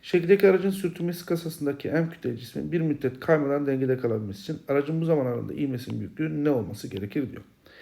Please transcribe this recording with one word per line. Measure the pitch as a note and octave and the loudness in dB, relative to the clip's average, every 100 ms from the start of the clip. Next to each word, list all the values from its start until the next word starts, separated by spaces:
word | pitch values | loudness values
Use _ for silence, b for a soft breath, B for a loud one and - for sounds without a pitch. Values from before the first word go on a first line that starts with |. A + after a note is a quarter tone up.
Şekildeki | - F3 E3 G3 G3 | 0 0 6 8 8
aracın | F#3 G3 | 6 2
sürtünmesi | F#3+ F3+ E3 E3+ E3+ - | 0 -4 -2 -4 -4 -4
kasasındaki | E3+ E3 D#3 C#3+ C#3 - | -4 -4 -4 -4 -4 -2
M | D3 E3 | 0 0
kütleli | E3 B2+ A#2 | -2 -6 -6
cismin | A#2 - D3+ | -8 -8 -2
bir | E3 | 0
müddet | D#3+ D3 C3 B2+ | 0 0 -2 -4
kaymadan | - D#3+ C#3 C#3+ C#3+ | 2 4 4 0 0
dengede | C3+ C3 B2+ | 0 2 2
kalabilmesi | B2 A2 G#2+ G2+ | 2 0 -4 -10
için | - D#3 - | -8 -8 0
aracın | C#3+ C#3+ D#3+ | 0 0 0
bu | E3 | 2
zaman | D#3 B2+ | 2 2
aralığında | A#2+ - | -2 -4
ivmesinin | - C#3+ B2+ - A2+ | -4 -2 -2 -4 -6
büyüklüğü | G2+ - D#3 D#3 | -6 -4 -4 0
ne | D3 | 2
olması | C3+ F2+ G#2 - | 2 0 -8 -8
gerekir | G2 G#2 D#3 C3 | -8 -4 -4 -4
diyor. | A2+ - _ B B | -8 -18 _ B B